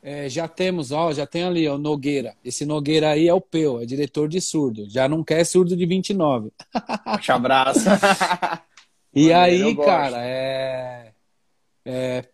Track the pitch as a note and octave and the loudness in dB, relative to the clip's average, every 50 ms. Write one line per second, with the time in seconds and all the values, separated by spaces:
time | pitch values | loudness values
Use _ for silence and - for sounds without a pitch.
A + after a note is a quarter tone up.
0 | _ C3+ C#3+ D3 C#3+ C#3 B2 D#3+ E3 D#3+ - - F#3 F#3 F3+ F3 D3+ A#2+ C#3 D3+ | _ -14 -12 -10 -10 -8 -6 -6 -8 -8 -4 -4 -2 -2 -2 -4 -6 -4 -4 -2
1 | E3+ E3+ D3+ C#3 D3 - _ E3+ F3 F3+ F3+ E3+ D#3+ D3+ C#3 C#3+ D3 D3 D3+ D3 | -2 -2 -2 -4 -6 -6 _ -4 -4 -2 0 0 0 0 -2 -4 -2 -4 -4 -2
2 | B2+ C#3+ D3 C#3 A#2+ A#2 G#2+ _ _ B2+ B2 - D3+ C#3+ D3+ D3+ D3 C#3 D#3 D#3 | -2 -2 -2 -2 -4 -6 -12 _ _ -12 -8 -8 -6 -4 -4 -4 -2 2 2 2
3 | D3+ D3+ D3+ D3 E3 E3+ E3+ F#3+ F#3 _ - E3 D#3+ D3 B2+ A#2 A#2 A#2 C3 C#3 | 4 2 2 4 4 4 4 2 0 _ -2 0 0 0 0 -2 -6 -6 -4 -4
4 | D3 C#3 _ D3+ D3+ D#3 D#3 F#3 F3 - - D#3+ D3 C3 A2+ A2 G#2 G2+ G2+ B2+ | -4 -4 _ -4 -4 -2 -2 -4 -6 -4 -2 -2 -2 -2 -4 -6 -10 -8 -2 0
5 | C3 C3+ D3+ D#3+ D#3+ - D#3+ D#3+ E3+ E3 - F3+ F#3 F3 F#3 F3 F#3 E3+ F#3 F#3+ | 0 2 0 -2 -2 -2 0 0 0 2 4 2 2 2 2 0 0 0 0 -2
6 | F3+ - G#3+ G3 E3 D3+ C3+ A#2+ G#2+ A2 _ _ - _ _ A#3+ - - - G3+ | -2 -2 -2 0 0 0 0 0 -4 -8 _ _ -20 _ _ -8 -6 -6 -10 -10
7 | _ - G#3+ G#3 - - - - - B2+ - C4+ C3 C3+ - C#4 A3 F#3+ G3+ G3+ | _ -6 -6 -6 0 0 0 0 2 2 2 2 2 2 2 2 4 4 2 4
8 | G3 G3+ G3 - F#3+ E3 F3+ F3+ - - - F3 _ _ _ - _ _ _ _ | 4 4 4 2 2 -2 -2 -4 -4 -6 -6 -8 _ _ _ -20 _ _ _ _
9 | _ _ _ C3+ D#3 D#3+ E3 F3 F3+ F3+ F3+ F3+ G3 A3 A#3 C3+ D3 D3 - D#3+ | _ _ _ 4 6 6 8 6 6 6 4 4 2 0 0 2 2 4 4 4
10 | C#3+ C3+ B2 A#2+ A#2+ B2 C3 C3 C3 C3+ C3+ C3 C3+ C3 C3 B2+ B2+ B2+ B2 B2 | 2 -2 -4 -4 -6 -6 -6 -4 -4 -4 -4 -4 -6 -6 -6 -8 -8 -10 -14 -16
11 | A#2+ A2+ A2 _ _ _ _ _ _ _ _ _ _ _ _ _ _ B2+ B2+ B2+ | -20 -20 _ _ _ _ _ _ _ _ _ _ _ _ _ _ _ -10 -8 -6
12 | B2+ B2+ B2+ B2+ A#2+ _ | -6 -4 -6 -8 -10 _